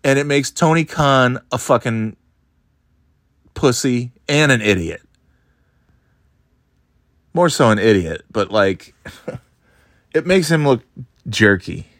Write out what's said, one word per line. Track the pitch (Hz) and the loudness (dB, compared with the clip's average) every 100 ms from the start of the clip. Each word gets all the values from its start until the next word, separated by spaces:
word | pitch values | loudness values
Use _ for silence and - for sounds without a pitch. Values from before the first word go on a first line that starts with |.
And | 139 135 | 0 0
it | 147 | 0
makes | 143 135 | -2 -2
Tony | - 165 165 | -2 0 0
Khan | 160 - 143 135 123 123 _ | -2 -2 0 2 2 -2 _
a | 123 | -8
fucking | - 123 123 113 110 - _ _ _ _ _ _ _ _ _ _ _ _ _ | 0 0 0 -6 -6 -10 _ _ _ _ _ _ _ _ _ _ _ _ _
pussy | - 143 120 135 123 123 _ - | -2 -2 0 -2 -4 -6 _ -4
and | 147 151 | 0 2
an | 123 | 2
idiot. | 107 95 82 80 _ _ _ _ _ _ _ _ _ _ _ _ _ _ _ _ _ _ _ _ _ _ _ | 2 0 -2 -10 _ _ _ _ _ _ _ _ _ _ _ _ _ _ _ _ _ _ _ _ _ _ _
More | 165 175 | -2 0
so | - 123 | 2 2
an | 104 | 4
idiot, | 110 101 82 82 _ | 4 2 0 -10 _
but, | 113 98 | -6 -2
like, | 107 98 92 - _ - - - - _ | 0 0 -2 -12 _ -20 -18 -16 -16 _
<laughs> | _ _ _ _ _ _ | _ _ _ _ _ _
it | 156 165 | -4 0
makes | 190 156 | 0 2
him | 160 147 | 0 2
look | 120 _ - 127 _ - | 0 _ -20 -20 _ -10
jerky. | 107 107 95 - 90 - | 2 2 2 -2 -14 -16